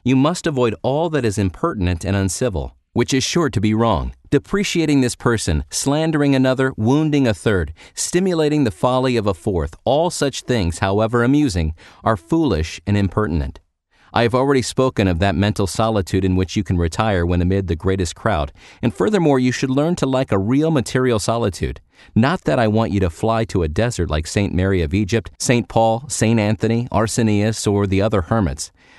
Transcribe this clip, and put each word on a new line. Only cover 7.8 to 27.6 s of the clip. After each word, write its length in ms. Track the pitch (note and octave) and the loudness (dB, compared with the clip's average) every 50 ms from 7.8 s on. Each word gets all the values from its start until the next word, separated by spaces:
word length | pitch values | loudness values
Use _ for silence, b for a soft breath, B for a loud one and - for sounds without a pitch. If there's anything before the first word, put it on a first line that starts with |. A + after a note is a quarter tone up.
| B B B | B B B
stimulating 680 | - - - - F3 F#3+ F#3+ F3 D#3+ D#3 D3 D3+ D3+ C#3 | -8 -6 -2 -2 0 0 0 0 0 0 2 2 2 2
the 80 | A2 | 0
folly 460 | F#2+ - - B2+ B2+ B2+ B2+ C3 B2 | 0 0 0 0 0 0 0 0 0
of 100 | A2+ G2+ | 0 0
a 80 | G#2 F#2 | -2 -2
fourth. 400 | - - A2 F#2+ E2+ D2 D2 - - _ | -2 -4 -2 -2 -2 -2 -4 -6 -6 _
All 260 | A2+ C3 D3 E3+ F3+ | 0 0 2 0 0
such 320 | - - C#3+ C#3 - - - | -2 -2 -2 -4 -4 -4 -4
things, 360 | - B2 A#2 F2 E2+ E2 - | -2 -2 0 0 -2 -2 -2
however 460 | A2+ G2 G2 G#2 A2 A2 A#2+ A#2+ A#2 | -2 0 0 0 0 0 2 2 2
amusing, 500 | B2 C#3 D3 D3+ C3 F2+ F2+ D#2+ D#2 D#2 B B B B B B | 2 2 2 2 0 0 -2 -2 -2 -4 B B B B B B
are 120 | A2 A2 | -2 -2
foolish 640 | G#2 - - E3 E3 D#3+ C3+ F#2 D2+ D#2+ E2 - - - | -2 -2 -2 0 0 2 2 0 0 -2 -4 -8 -8 -4
and 100 | - G2+ | -2 0
impertinent. 640 | G2+ G2+ F2+ - G#2+ G#2+ E2+ E2 D#2 C#2 C2 - - - _ _ _ _ b b b b b b | 0 0 0 0 -2 -2 -2 -2 -2 -4 -6 -8 -14 -20 _ _ _ _ b b b b b b
I 100 | A2 A#2+ | 0 0
have 120 | A#2 A2+ | 2 2
already 280 | B2+ C3+ C#3 C#3+ C3 A2+ | 2 2 2 2 2 0
spoken 460 | - - - C3 C3 - - G#2 F#2+ | 0 0 0 0 0 2 2 2 2
of 100 | F2 D#2+ | 2 2
that 160 | G2 G2 E2+ | 0 0 2
mental 320 | D#2 G2+ G#2 - - G2+ | 2 0 0 0 0 -2
solitude 580 | F2+ - - A2 A2+ A2 G#2 F#2 - - F#2+ F#2 | -2 -2 -2 0 0 0 -2 -2 -2 -2 0 0
in 120 | F#2+ F#2 | 2 2
which 180 | F#2 F#2 F2 - | 0 0 0 -2
you 80 | A2 G#2 | -4 -2
can 160 | - F#2+ F2 | -2 0 0
retire 480 | E2+ E2 - - A2 A2+ G2+ F2+ F2 | 0 -2 -2 -2 0 0 2 2 2
when 160 | F2 F2+ F2 F2 | 2 2 2 2
amid 240 | F2+ F#2+ G2 F#2+ | 2 0 0 0
the 80 | F2 F2 | -2 -4
greatest 400 | D#2 - F#2+ F#2+ F#2+ F2+ E2 - | -2 0 -2 0 0 -2 -4 -6
crowd, 380 | - - A2+ G2+ D#2 D2 - B B B B B B | -4 -2 -2 0 0 -2 -4 B B B B B B
and 140 | - A#2+ - | -4 -4 -2
furthermore, 460 | - F3+ G#3+ G#3+ G3 E3+ D3+ C#3 C3 | 0 0 0 2 2 2 2 2 2
you 100 | B2+ B2+ | 2 0
should 200 | A#2+ - - C3 | 0 0 -2 -2
learn 260 | C3 C#3 D3 E3+ F3+ | 0 0 0 0 0
to 100 | - D3+ | -2 -2
like 240 | C3+ C3 C3 C3+ - | 0 0 -2 0 0
a 80 | A2 G2 | 0 -2
real 320 | F#2+ G#2+ C3 C#3 D#3 D#3+ | 0 0 0 0 2 2
material 480 | E3 C3 A2 - - B2+ C3 B2+ A#2 G#2 | 0 0 -2 -2 -2 0 0 2 0 0
solitude. 600 | - - A#2 A#2 A#2 G#2+ F2 - D#2+ C2 B1 - - b b b b b b | 0 -2 -2 0 -2 -2 -2 -4 -6 -6 -6 -8 -14 b b b b b b
Not 300 | G#2+ A#2 C#3 F3 F#3 - | 2 2 2 0 -2 -2
that 160 | - D3+ C3 | 0 0 2
I 80 | A#2 G#2+ | 2 2
want 240 | G#2 A2 A2+ - F#2+ | 2 2 0 0 0
you 80 | G2+ | 0
to 100 | F#2+ E2+ | 0 -2
fly 340 | - - - A2 A2+ A2 A2+ | -2 -2 -2 -2 0 0 -2
to 180 | - - G2 E2+ | -2 -2 -2 -2
a 40 | D2+ | 0
desert 400 | D2+ G#2 A2 A#2+ A#2+ - E2+ D#2 | 0 -2 -2 -2 -2 -2 -2 -2
like 200 | D2+ D#2 D2+ - | -2 -4 -4 -2
Saint 260 | - G#2+ G2+ - - | -2 0 0 0 0
Mary 280 | F2+ F#2 G2 G2 F2+ E2 | 0 0 2 2 0 0
of 120 | D2 E2+ | 0 0
Egypt, 380 | G2+ G#2+ F#2 A2 A2+ - - - - | -2 0 0 -2 -2 -2 -6 -10 -6
Saint 260 | - - B2+ A#2+ G#2+ | -2 0 0 0 0
Paul, 380 | - - A#2 A2+ A2+ A2+ A#2 C#3+ | 0 0 2 2 2 2 -2 -4
Saint 320 | D3+ - - A#2+ A2 A#2 A2+ | -8 -4 -2 0 2 2 2
Anthony, 480 | G#2 G#2 G#2+ - - A2 A2+ A#2 A#2+ B2+ - | 2 0 0 0 0 0 0 -2 -2 -2 -2
Arsenius, 760 | G2 A2 A2+ - - A#2 A2 G#2 G2+ G#2 A2 G#2+ - | -2 -2 0 0 0 0 2 2 2 0 0 -2 -2